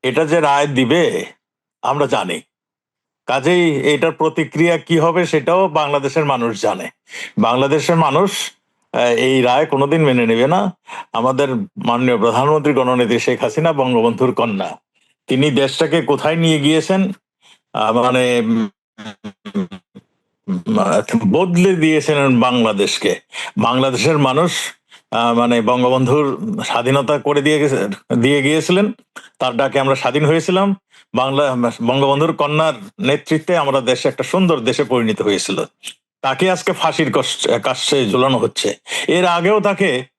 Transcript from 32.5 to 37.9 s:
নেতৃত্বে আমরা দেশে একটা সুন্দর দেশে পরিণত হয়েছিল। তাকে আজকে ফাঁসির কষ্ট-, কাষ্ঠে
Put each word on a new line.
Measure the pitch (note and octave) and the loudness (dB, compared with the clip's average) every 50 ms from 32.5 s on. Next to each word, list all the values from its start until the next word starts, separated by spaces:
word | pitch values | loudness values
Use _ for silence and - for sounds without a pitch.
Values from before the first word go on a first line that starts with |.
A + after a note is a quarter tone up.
| D3+ D#3 D#3+ D#3 C#3 A2+ G2 G2+ _ - | 0 0 0 0 -2 -4 -12 -20 _ -4
নেতৃত্বে | G2+ B2+ C#3+ C#3+ - - D#3+ D#3 D#3 - F3+ | -2 0 0 -2 0 -2 -2 -2 0 0 0
আমরা | E3 C#3+ C#3 C3+ C3+ | 0 0 0 0 0
দেশে | A#2+ A#2 B2+ - - C#3+ | 0 0 -2 0 0 -4
একটা | B2 - B2+ | -2 -2 -6
সুন্দর | - - F#3 F#3+ F3 D#3+ C3 | -2 0 2 2 2 2 0
দেশে | A2+ A#2+ A#2+ - C#3+ | 0 -2 0 -2 -2
পরিণত | A#2 C3 B2 A#2 A2 G#2 - | 0 0 0 0 0 -2 0
হয়েছিল। | F#2+ G#2 G2 F2 - - F#2+ D#2+ D#2+ - _ _ - - - _ _ _ _ _ | 0 0 0 0 -2 -4 -4 -6 -6 -8 _ _ -20 -20 -20 _ _ _ _ _
তাকে | - C3 C3 B2+ F3+ F#3 | -4 -4 0 0 0 0
আজকে | F#3 F3+ - - F3 | 0 0 -2 -6 -4
ফাঁসির | - - D#3+ D3+ - D#3 C3 G2+ | -2 -2 -2 0 0 -2 0 0
কষ্ট-, | C#3+ B2+ - - - - - A#2 A#2 | -2 -2 -2 -4 -4 -2 -2 -2 0
কাষ্ঠে | G#2+ C#3 B2+ - - - | 0 -4 -4 -2 -2 0